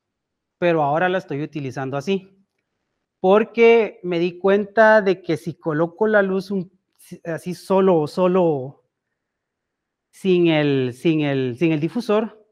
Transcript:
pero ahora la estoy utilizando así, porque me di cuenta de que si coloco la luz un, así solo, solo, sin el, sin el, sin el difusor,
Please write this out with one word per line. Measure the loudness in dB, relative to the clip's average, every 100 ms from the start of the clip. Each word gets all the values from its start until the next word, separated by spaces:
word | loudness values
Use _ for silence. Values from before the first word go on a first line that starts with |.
| _ _ _ _ _ _
pero | -2 0
ahora | 0 -2 -2
la | -4
estoy | -6 -8
utilizando | -8 -10 -10 -8 -8 -6
así, | -4 -4 -6 _ _ _ _ _ _ _ _ _
porque | 2 2 2 2 4 4 2 -6
me | -6 -2
di | -2 -2
cuenta | 0 0 0 2 4 4
de | 2 -2
que | -4 -6
si | -6
coloco | -10 -6 -4 -4 -2 0
la | 2
luz | 0 -2 -6
un, | -8 -8 _ _ _ -20 -16
así | -10 -10 -10
solo, | -12 -2 2 4 2 0
solo, | -2 0 2 0 -2 -6 -16 _ _ _ _ _ _ _ _ _ _ _ _ _
sin | _ 0 2 4
el, | 2 2 0 -2
sin | -2 -2 0
el, | 0 -2 -4 -2
sin | -2
el | 0
difusor, | -4 -6 -2 -2 -2 -8 _